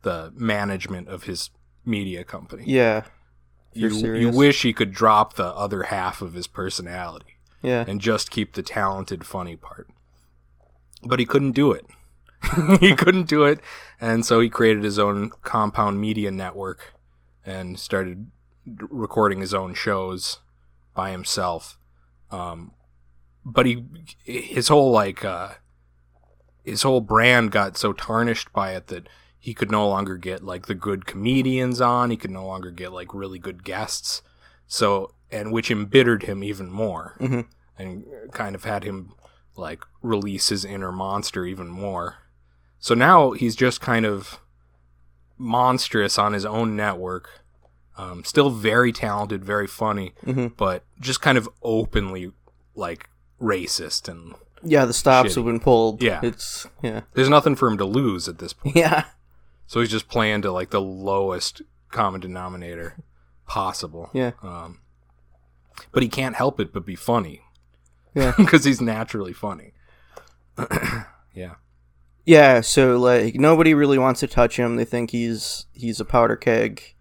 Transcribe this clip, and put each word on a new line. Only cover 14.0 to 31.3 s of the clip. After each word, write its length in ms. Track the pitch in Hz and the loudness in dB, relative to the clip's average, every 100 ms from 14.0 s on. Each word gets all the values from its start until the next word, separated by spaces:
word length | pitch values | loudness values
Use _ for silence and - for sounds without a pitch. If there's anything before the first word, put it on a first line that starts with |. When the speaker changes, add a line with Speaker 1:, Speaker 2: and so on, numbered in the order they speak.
| 113 117 113 | -2 0 2
Speaker 1:
so 140 | 117 | 4
he 80 | 120 | 2
created 340 | - 113 107 104 | 4 4 4 0
his 120 | 101 | 0
own 340 | 101 101 104 - | 0 0 -4 -8
compound 560 | - 113 104 - 104 98 | -6 -2 -2 0 -2 0
media 320 | 107 107 104 | -2 -2 -4
network 640 | 95 92 98 95 - - _ _ _ _ _ - | -6 -10 -10 -10 -12 -18 _ _ _ _ _ -14
and 320 | 95 90 95 | -12 -10 -12
started 500 | - 101 95 90 113 _ _ _ - | -4 -4 -4 -8 -16 _ _ _ -20
d-, 200 | 110 107 | -16 -14
recording 520 | 131 107 - 104 95 | -8 -6 2 2 2
his 120 | 95 | -4
own 200 | 98 95 | -4 -4
shows 680 | 87 - 98 95 92 - - _ _ _ _ _ - | -6 -4 -4 -4 -8 -8 -10 _ _ _ _ _ -8
by 160 | 95 | -8
himself. 680 | 92 85 - 90 82 - - _ _ _ _ _ | -8 -6 -4 -2 -4 -10 -20 _ _ _ _ _
Um, 400 | 98 87 85 85 _ _ _ _ _ _ _ - | -12 -10 -12 -16 _ _ _ _ _ _ _ -4
but 200 | 117 127 | 0 0
he, 180 | 120 120 - - - | 0 -6 -20 -20 -20
his 440 | - 120 - - 120 | -12 -10 -6 -4 4
whole, 220 | 147 135 | 6 6
like, 340 | 117 101 92 104 | 4 2 -4 -8
uh, 240 | 90 95 - _ _ _ _ _ _ _ _ _ _ | -8 -10 -14 _ _ _ _ _ _ _ _ _ _
his 200 | - 107 | -10 -2
whole 180 | 135 131 | 2 2
brand 500 | 107 110 117 123 113 | 4 4 6 6 4
got 260 | 104 98 90 | 0 -2 -2
so 140 | 107 | -4
tarnished 580 | 95 - 110 117 113 - | -4 -4 -2 0 -2 -4
by 200 | - 98 92 | -4 -4 -6
it 120 | - | -10
that 200 | 90 87 _ _ _ | -16 -16 _ _ _
he 140 | - | -14
could 180 | 110 104 | -6 -2
no 160 | 107 104 | 0 2
longer 260 | 98 98 92 | 0 -2 -6
get, 260 | 90 92 | -8 -10
like, 240 | 95 90 92 | -8 -12 -8
the 80 | 95 | -8
good 300 | 101 95 - | -4 -6 -6
comedians 760 | 98 110 | -6 0